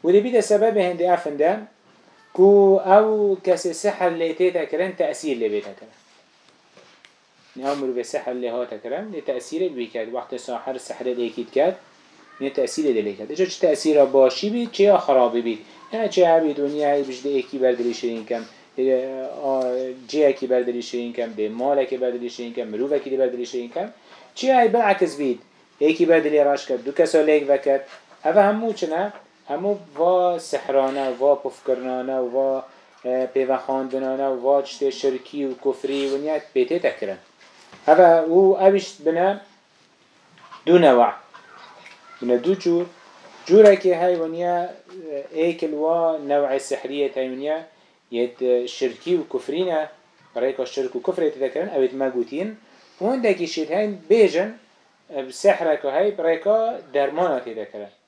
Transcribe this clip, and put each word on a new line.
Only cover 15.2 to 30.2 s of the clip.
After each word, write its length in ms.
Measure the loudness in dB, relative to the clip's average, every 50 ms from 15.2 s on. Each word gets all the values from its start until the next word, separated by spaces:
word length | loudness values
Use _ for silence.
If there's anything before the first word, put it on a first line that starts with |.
| 4 4 2 -2
بید؟ 180 | -2 -2 -6 -6 -10 -20 -20 -20 -14 -10 -6
نه 160 | -4 -4 0
چه 180 | 2 4 4
همی 260 | 6 6 4 4 0 -2
دنیا 400 | -2 -4 -4 -2 -2 0 0 0
هی 100 | 0 -2
بجده 260 | -4 -8 -8 -6 -2
ایکی 280 | -2 -2 -4 -4 -4
بردلی 360 | 0 0 0 0 0 -2 -4 -4
شرین 320 | -4 -6 -6 -6 -6 -8
کم، 200 | -8 -8 -8 -8 -14 -20 -20 _ _ _
اه، 480 | -2 0 0 0 0 -2 -6 -8 -10 -10
آه، 380 | -12 -12 -8 -4 -4 -2 -2 -2 -4 -4 -6 -6 -8 -12 -14 -14
جه 200 | -6 0 2 2
اکی 200 | 2 2 0 -2
بردلی 340 | 0 0 0 0 -2 -4 -6
شرین 320 | -8 -6 -8 -8 -8 -6 -6
کم، 200 | -6 -8 -6 -4
ده 160 | -6 -6 -6
مال 300 | -4 -4 -2 0 0 0
اکی 180 | 0 -2 -4
بردلی 320 | -4 -4 -4 -4 -6 -10 -10
شرین 240 | -10 -12 -12 -10 -8
کم، 140 | -10 -8
مروف 240 | -8 -6 -6 -4 -2
اکی 180 | -2 -4 -4 -4
دی 80 | -2
بردلی 280 | -2 -2 -2 -2 -6 -10
شرین 240 | -8 -8 -10 -10 -8
کم. 200 | -8 -8 -8 -8 -12 _ _ _ -20 -20 -20 -20 _
چی 160 | -4 0 2
های 160 | 4 4 4
بالعکس 500 | 4 4 2 2 2 2 2 0 -2 -2
بید؟ 240 | -4 -4 -4 -4 -4 _ _ _ _ _ _ _ _
یکی 260 | 0 0 2 2 4
بر 140 | 4 4 4
دلی 200 | 4 2 2 2
راش 260 | 2 2 0 -2 -2
کرد، 180 | -6 -6 -6 -6
دو 80 | -6
کسا 300 | 0 0 0 2 2 2
لیک 240 | 4 4 2 2 2
وکرد. 400 | 2 0 0 2 0 -2 -2 -2 -10 -20 -20 _ _ -20 _ -4
اوه 160 | 2 4 4
همو 320 | 4 4 2 -2 -4 -6 -4
چنه؟ 400 | -4 -6 -4 -4 -4 -4 -6 -8 -16 -20 _ _ _ _ -8
همو 260 | -8 -4 -2 -4 -4 -4 -8 -16 -4
وا 440 | 0 2 2 2 2